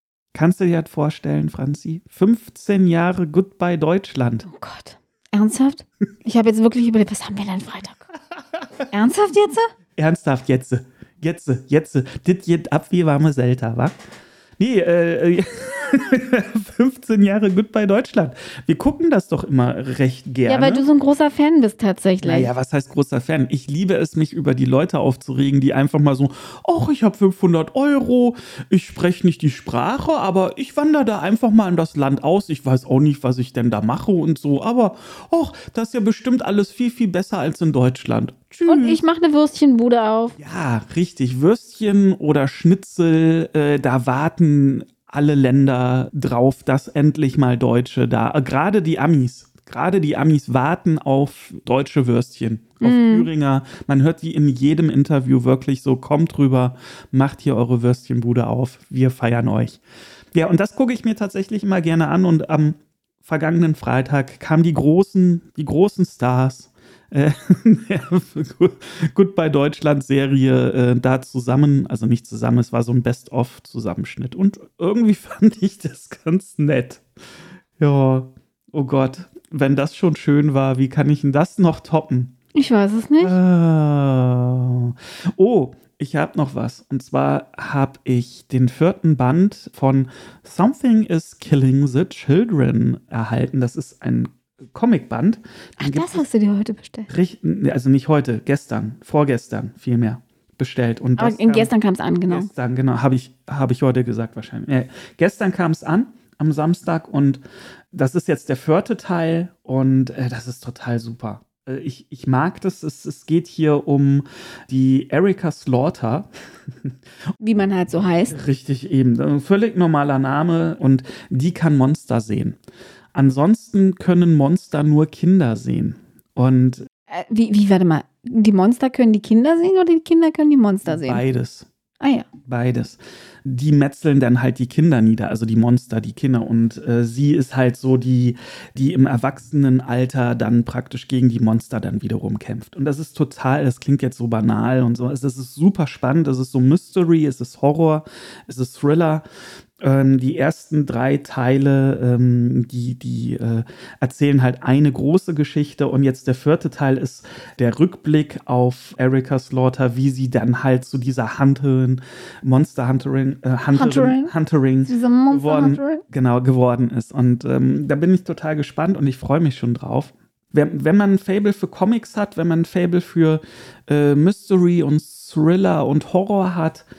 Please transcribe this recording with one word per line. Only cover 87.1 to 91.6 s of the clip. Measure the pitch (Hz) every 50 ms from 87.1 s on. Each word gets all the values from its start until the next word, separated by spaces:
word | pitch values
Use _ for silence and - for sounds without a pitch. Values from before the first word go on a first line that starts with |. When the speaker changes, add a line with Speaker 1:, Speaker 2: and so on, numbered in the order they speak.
| - 135 135 139 143 139 - - _
Speaker 1:
hab | - - - - 143 135 135 135 - -
ich | - 127 123 120 - - - - -
den | - 127 127 123
vierten | 123 - 156 170 185 - - 165 156
Band | 123 127 123 131 165 185 208 - - - - -
von | - - 135 135 135 135 131 - - - - - - _
Something | - - - 175 233 294 - - 262 226 220 214
is | - 175 160 - - - -
Killing | - - - 139